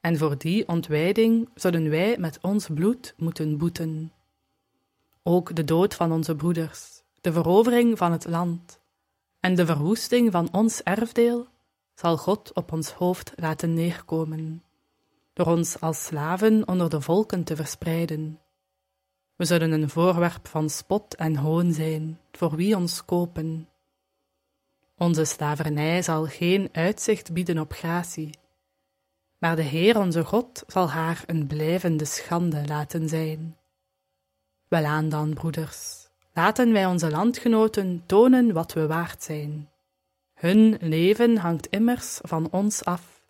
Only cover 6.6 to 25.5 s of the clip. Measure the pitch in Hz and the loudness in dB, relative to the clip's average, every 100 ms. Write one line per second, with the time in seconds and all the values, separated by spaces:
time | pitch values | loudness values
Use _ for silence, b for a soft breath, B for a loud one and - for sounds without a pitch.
6.6 | 160 - - - _ _ 180 165 160 190 | -4 -10 -20 -20 _ _ -2 0 4 6
7.6 | 233 240 233 220 175 165 - 170 175 170 | 6 6 4 4 0 0 -2 -4 -2 -6
8.6 | - - _ _ _ _ _ _ 185 180 | -12 -20 _ _ _ _ _ _ 0 2
9.6 | 170 147 151 220 - 247 233 175 170 190 | 2 2 0 0 0 2 4 2 0 2
10.6 | 220 - - 202 226 - 233 240 240 _ | 0 0 -2 -2 -2 2 2 2 -6 _
11.6 | _ _ _ _ 170 160 - 208 - - | _ _ _ _ 0 0 0 -2 -4 -8
12.6 | 170 160 156 - 180 180 - - 165 156 | -6 -6 -8 -2 -2 -2 -8 -8 -6 -2
13.6 | 170 165 170 170 - 160 160 160 160 160 | -2 0 -2 -4 -6 -4 -4 -6 -8 -10
14.6 | _ _ _ _ _ _ _ - 165 170 | _ _ _ _ _ _ _ -4 0 2
15.6 | 165 - 160 151 - 151 151 185 220 220 | 0 -4 -6 -6 -6 -6 -4 2 4 4
16.6 | - 185 170 156 139 175 214 185 165 156 | 2 0 0 -2 0 0 2 -2 -4 -6
17.6 | 151 - 165 165 170 151 156 156 _ _ | -6 -6 -4 -2 -2 -4 -8 -10 _ _
18.6 | _ _ _ _ _ _ _ _ 170 175 | _ _ _ _ _ _ _ _ 0 2
19.6 | 160 156 151 160 175 175 175 - - 160 | 2 0 0 2 2 4 0 -2 -8 -4
20.6 | 156 - - 202 - - 160 147 147 160 | -4 -6 -4 -4 -4 -6 -2 -2 0 2
21.6 | 175 156 160 156 160 160 _ - 170 156 | 2 0 -2 -4 -8 -12 _ -4 -4 0
22.6 | 185 208 175 - - 180 170 170 160 160 | 0 0 0 -6 -2 -2 -2 -4 -8 -8
23.6 | 160 _ _ _ _ _ _ _ _ _ | -12 _ _ _ _ _ _ _ _ _
24.6 | _ _ _ _ 175 160 156 - 147 | _ _ _ _ 0 2 0 -2 -4